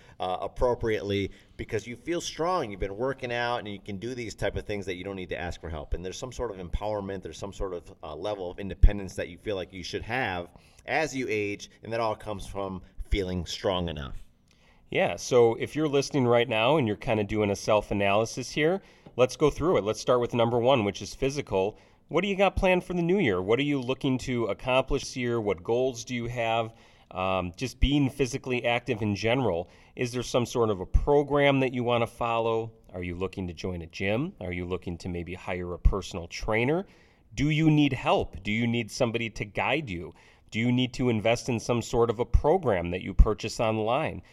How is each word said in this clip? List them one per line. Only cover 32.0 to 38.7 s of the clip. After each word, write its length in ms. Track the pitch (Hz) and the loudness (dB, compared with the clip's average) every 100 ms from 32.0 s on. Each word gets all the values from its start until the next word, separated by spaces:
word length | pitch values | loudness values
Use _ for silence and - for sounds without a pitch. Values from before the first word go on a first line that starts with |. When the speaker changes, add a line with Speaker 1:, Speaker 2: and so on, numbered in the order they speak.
| 117 | 2
Speaker 2:
follow? 640 | - 120 117 113 113 113 - - | -2 -2 0 2 0 -2 -10 -14
Are 100 | 92 | -8
you 120 | 90 | -6
looking 320 | 87 92 - 92 | -4 -4 -4 -8
to 80 | |
join 260 | 82 98 90 | -6 -6 -6
a 60 | 80 | -10
gym? 480 | - 98 110 165 - | -4 -2 0 -2 -6
Are 100 | 90 | -8
you 140 | 90 87 | -6 -4
looking 320 | 90 - 85 | -4 -6 -8
to 100 | 95 | -6
maybe 240 | 87 85 | -6 -8
hire 400 | 87 - 90 87 | -10 -6 -6 -6
a 60 | 85 | 0
personal 480 | - 101 90 95 85 | 2 2 -2 -8 -10
trainer? 580 | - - 110 123 165 196 - - _ _ | -8 -2 0 2 0 -2 -12 -20 _ _
Do 140 | 107 143 | -2 0
you 220 | 151 160 | 4 4
need 240 | 151 143 | 6 4
help? 480 | 131 143 185 104 - | 0 0 0 0 -6
Do 100 | 98 | -4
you 140 | 107 | 0
need 240 | 117 | 0